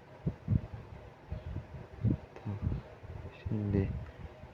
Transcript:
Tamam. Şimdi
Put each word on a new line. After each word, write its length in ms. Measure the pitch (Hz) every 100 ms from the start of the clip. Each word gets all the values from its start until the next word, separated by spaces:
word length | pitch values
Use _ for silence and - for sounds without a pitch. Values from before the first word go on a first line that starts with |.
| - - - - - - - - - - - - - - - - - - - - - - - -
Tamam. 160 | - 101 - - - - - - - -
Şimdi 460 | - 107 104 101 98 - - - - - -